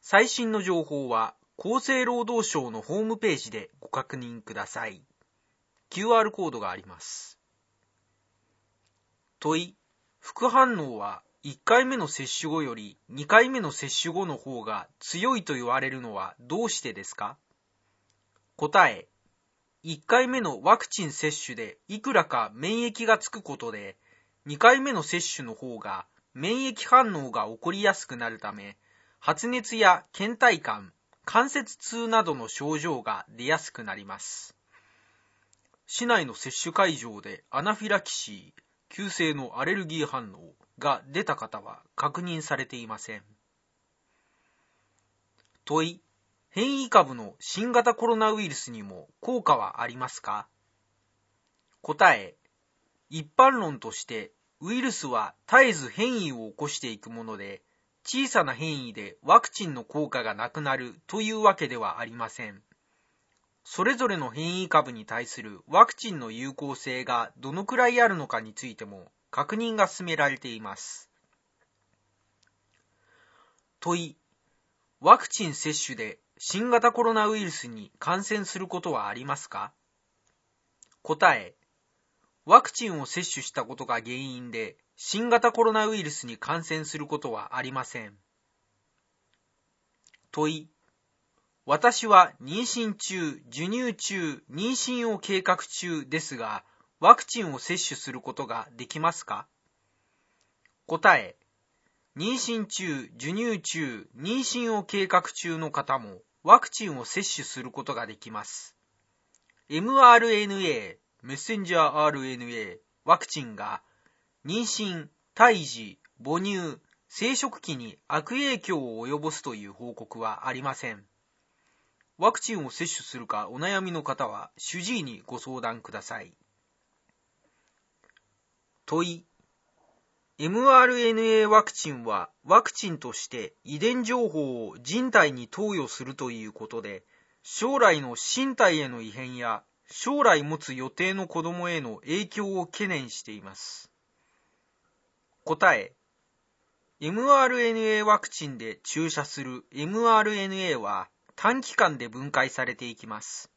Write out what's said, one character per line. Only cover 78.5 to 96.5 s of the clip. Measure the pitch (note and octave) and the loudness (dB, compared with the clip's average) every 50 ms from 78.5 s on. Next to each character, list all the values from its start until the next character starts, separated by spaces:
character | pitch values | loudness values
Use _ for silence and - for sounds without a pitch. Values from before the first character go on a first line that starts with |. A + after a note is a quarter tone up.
| - F#3 | -8 -8
る | F#3+ F3+ | -8 -6
こ | - F3 | -8 -6
と | E3+ F3 | -4 -4
は | D3 A#2 G2+ | -4 -2 -4
あ | G2+ | -6
り | G#2 A#2 B2+ | -8 -8 -6
ま | C#3+ C#3 | -6 -6
す | C#3 - - | -6 -8 -12
か？ | - F2+ G#2 - _ _ _ _ _ _ _ _ _ _ _ _ _ _ _ _ _ _ _ _ _ _ - _ _ _ | -10 -10 -10 -10 _ _ _ _ _ _ _ _ _ _ _ _ _ _ _ _ _ _ _ _ _ _ -20 _ _ _
答 | _ - D#3+ D3+ G3+ F3+ D3 A2+ | _ -6 0 4 6 6 6 4
え、 | G2 F2 - _ _ _ _ _ _ _ _ _ _ _ _ _ _ _ _ _ _ | -2 -10 -18 _ _ _ _ _ _ _ _ _ _ _ _ _ _ _ _ _ _
ワ | D3+ F#3+ C4 | 10 10 10
ク | C4 - | 10 8
チ | - - A#3+ | -6 -6 -4
ン | G#3+ F3 D3+ | -4 -4 -4
を | E3+ | -6
接 | E3+ - F3 F3 - | -6 -6 -6 -6 -6
種 | - D3 | -8 -8
し | C3 - | -8 -6
た | _ C#3+ A#2+ | _ -6 -6
こ | A2+ C3 | -6 -8
と | C#3 C3+ | -12 -4
が | A#2+ A#2+ | -4 -4
原 | A#2 A2 A#2 | -4 -2 -6
因 | B2 B2+ C3+ C3+ B2+ B2 B2 A#2+ | -8 -8 -8 -10 -10 -12 -12 -10
で | A2+ A2+ A2 G2+ - _ _ _ _ | -8 -8 -8 -8 -10 _ _ _ _
新 | _ - - - G#3 A#3 A#3+ | _ -8 -4 -2 -2 2 4
型 | A#3 A#3 A#3+ A#3+ | 4 6 4 4
コ | A#3 A#3 A3+ | 4 4 4
ロ | A3+ G#3+ | 4 4
ナ | A3 G#3+ | 2 0
ウ | G#3+ A3 | 0 -2
イ | G#3 | -4
ル | F3 D3+ | -4 -6
ス | C#3+ - - | -8 -10 -12
に | A#2+ A#2 - | -12 -12 -12
感 | - - D3+ E3 D#3+ | -6 -4 -4 -4 -4
染 | - D#3+ D#3+ D#3 | -4 -6 -6 -6
す | D3 - | -8 -8
る | D#3 D3 | -10 -6
こ | C#3+ D3+ D3 | -6 -6 -6
と | - C3 | -6 -6
は | A2+ G#2 G#2 - A#2+ | -8 -8 -8 -8 -8
あ | B2+ | -6
り | B2+ C3 | -6 -6
ま | C3 C3 B2+ | -6 -6 -8
せ | - - B2 A2 | -8 -10 -14 -14
ん。 | G#2 G2+ G2+ _ _ _ _ _ _ _ _ _ _ _ _ _ _ _ _ _ _ _ _ _ _ _ _ _ _ _ _ _ _ _ _ _ _ _ _ _ - _ _ _ _ | -14 -18 _ _ _ _ _ _ _ _ _ _ _ _ _ _ _ _ _ _ _ _ _ _ _ _ _ _ _ _ _ _ _ _ _ _ _ _ _ _ -20 _ _ _ _
問 | - D3 D#3 D3+ D#3+ | -4 -2 -2 -2 -2
い、 | D#3 D#3 - _ _ _ _ _ _ _ _ _ _ _ _ _ _ _ _ _ _ _ | -4 -10 -16 _ _ _ _ _ _ _ _ _ _ _ _ _ _ _ _ _ _ _
私 | - C#3+ D#3 - A#3+ A#3 - - | 0 2 6 6 4 4 4 4
は | A3 G3+ F#3 F3+ - - _ | 8 10 10 10 8 4 _
妊 | - E3 F3+ G#3+ | -10 -6 -4 -4
娠 | B3 A3+ - A#3+ A#3 A3 G#3 | -4 -4 -4 -4 -2 -4 -4
中、 | - - - F#3 F#3 E3+ D3+ C3+ - - A#2+ | -6 -8 -8 -4 -4 -4 -4 -6 -8 -16 -14
授 | G#2+ C3+ E3 F#3 | -8 -6 -4 -2
乳 | G#3+ B3 B3+ A#3+ A3 | -2 -2 -2 -4 -4
中、 | - - - F#3+ F#3+ E3+ D#3 C#3 - _ _ | -4 -6 -4 -4 -2 -4 -4 -6 -8 _ _
妊 | B2 D3+ G3+ A#3+ | -8 -4 -2 -2
娠 | C4 B3+ - - B3 B3 A#3 A#3 | -2 -2 -2 -2 -2 -2 -2 -2
を | G#3+ - | -2 -4
計 | - - G#3 F#3+ | -2 -2 -2 0
画 | F#3 G3 F#3 F3+ | 2 2 2 0
中 | - - - - - F3 E3+ D#3 C3+ C3 | 0 -12 -10 -8 -6 -4 -4 -6 -6 -4
で | C#3 D#3+ | -4 -4
す | D#3 - C#3 A#2+ | -4 -6 -8 -8
が、 | A2+ G#2+ | -6 -6